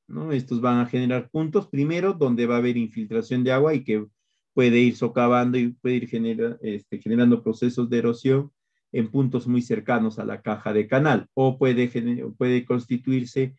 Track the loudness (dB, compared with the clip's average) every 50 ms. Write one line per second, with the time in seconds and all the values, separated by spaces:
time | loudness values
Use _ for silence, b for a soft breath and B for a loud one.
0 | _ -14 -10 -8 -6 -4 -4 -4 -4 -4 -4 -2 0 2 2 2 0 0 -2 -2
1 | -2 0 -2 -2 -4 -6 -6 -4 -4 0 -2 -2 -2 -2 -4 -2 -2 0 -2 -2
2 | -2 -2 0 0 0 0 2 0 0 0 0 0 0 0 0 -2 -4 -4 -6 -8
3 | -8 -4 -4 -4 -4 -2 -2 -2 0 2 2 2 2 2 0 0 -2 -2 -2 -4
4 | -4 -6 _ _ _ _ _ _ _ _ 0 2 4 6 6 6 4 4 2 0
5 | -4 -2 0 2 2 4 4 2 2 2 0 0 0 -2 -2 _ -2 -2 -2 -2
6 | -2 -4 -4 -4 -2 -2 -2 -2 -4 -4 -4 -6 -8 -6 -6 -8 -8 -10 -12 -8
7 | -4 0 2 4 6 6 4 4 2 -2 -2 0 -2 -2 0 -2 -2 0 0 0
8 | 0 0 -2 0 0 2 2 2 0 -4 _ _ _ _ _ _ _ _ -4 -4
9 | -2 0 0 0 0 2 0 -2 -2 0 0 0 0 0 -4 -4 -2 0 0 0
10 | 0 -2 -4 -6 -8 -8 -8 -8 -6 -6 -6 -6 -4 -2 0 0 0 2 2 2
11 | 4 4 2 2 0 -2 -2 0 0 2 2 2 2 2 2 2 0 0 -2 -4
12 | -2 -2 -4 -4 -6 -8 -4 -2 0 2 2 0 0 0 -4 -4 -2 -4 -4 -4
13 | -2 -2 -2 -2 -2 -4 -2 -2 -2 -2 b